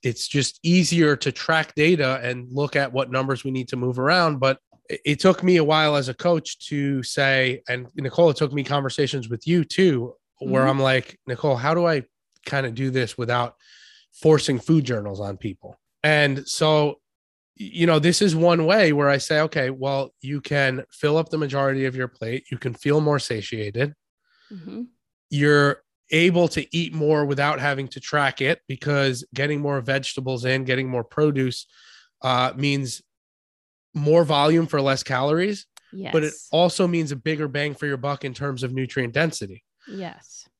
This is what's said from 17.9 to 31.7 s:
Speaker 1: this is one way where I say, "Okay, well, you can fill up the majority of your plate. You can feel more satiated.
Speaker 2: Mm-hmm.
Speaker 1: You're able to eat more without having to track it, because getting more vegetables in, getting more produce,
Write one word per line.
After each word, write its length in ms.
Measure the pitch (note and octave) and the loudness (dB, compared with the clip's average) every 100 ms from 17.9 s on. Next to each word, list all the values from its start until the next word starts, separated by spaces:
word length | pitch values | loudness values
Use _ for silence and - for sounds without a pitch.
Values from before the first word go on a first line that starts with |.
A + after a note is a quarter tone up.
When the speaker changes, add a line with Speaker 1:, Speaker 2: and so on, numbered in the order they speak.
| D#3 | 4
Speaker 1:
this 240 | E3 E3+ | 4 4
is 120 | G3+ | 2
one 320 | D#3+ F3 E3+ D#3+ | 4 4 4 4
way 260 | G#3+ E3+ | 4 4
where 160 | D3 C#3+ | 4 2
I 100 | C#3 | 0
say, 220 | - D#3 | 0 0
"Okay, 300 | D#3 D#3 C3 | 0 -2 -4
well, 420 | C3 C3+ C3+ C3 _ | -4 -4 -4 -6 _
you 200 | C3 C#3+ | -10 -8
can 440 | - C#3+ C3+ C3 - | -4 0 0 -2 -10
fill 260 | - D3+ D#3+ | -4 0 0
up 120 | D#3+ | 0
the 100 | D#3 | -4
majority 460 | D3 C#3 C3+ C3+ | -2 0 0 0
of 100 | C3 | -2
your 140 | B2+ B2 | -4 -8
plate. 420 | - A#2 C3+ - | -8 -8 -8 -8
You 80 | B2 | -8
can 160 | B2+ | -8
feel 260 | A2+ C#3+ D3+ | -4 0 2
more 180 | D3+ C#3+ | 2 0
satiated. 720 | - A2+ G2+ A2 G#2 A2 C#3+ - _ _ _ _ - | -2 -6 -6 -8 -6 -2 -4 -4 _ _ _ _ -20
Speaker 2:
Mm-hmm. 300 | G3 D#3+ G#3+ A#3+ _ _ _ - | -18 -14 -14 -14 _ _ _ -8
Speaker 1:
You're 520 | C#3+ D3 D3 C#3+ - _ _ - | 0 4 4 4 0 _ _ -2
able 360 | D#3 F3 F3 E3+ | 2 4 4 0
to 180 | D#3+ C#3 E3 | -2 -6 -6
eat 160 | E3 | -4
more 320 | D#3 D3+ D3+ | -2 0 2
without 360 | C#3+ C#3 C#3+ C3 | 0 0 0 0
having 260 | C#3+ C3+ C3+ | -2 -4 -8
to 140 | C3+ | -12
track 400 | - D3 C#3 - | -4 0 0 0
it, 200 | C3+ E3+ - | -2 -2 -6
because 580 | C3+ D3 C#3+ C3+ B2 - | -8 -2 0 0 -2 -8
getting 280 | B2+ D3 D3 | -6 -4 -2
more 200 | D3 C#3 | -2 -4
vegetables 640 | A#2+ C3+ C3 - C3 B2+ | -2 -4 -4 -8 -6 -4
in, 200 | B2+ C3 | -2 -2
getting 240 | C3 B2+ C3 | 0 -2 -2
more 160 | B2+ | -4
produce, 640 | A2+ - D3+ C3+ C3 - - | -4 0 2 2 -2 -4 -14